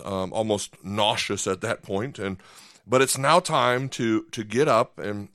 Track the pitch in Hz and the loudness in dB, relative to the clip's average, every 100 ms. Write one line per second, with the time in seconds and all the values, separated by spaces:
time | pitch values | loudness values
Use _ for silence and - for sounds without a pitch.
0 | - 95 92 104 110 104 - - 95 104 | -6 -4 -4 -2 0 0 -2 -12 -6 2
1 | 107 113 - 101 - 95 113 - - 98 | 2 2 -2 -4 -2 -2 -2 -4 -4 -4
2 | 131 - 98 95 - - - - - 127 | -4 -6 -6 -6 -12 -20 -20 -18 0 2
3 | 135 - 139 170 175 156 123 123 135 - | 2 2 4 2 2 2 2 0 -2 -2
4 | 117 110 - - 107 110 151 113 120 - | 0 0 -2 -8 -4 0 4 4 2 -4
5 | 95 104 101 | -8 -8 -10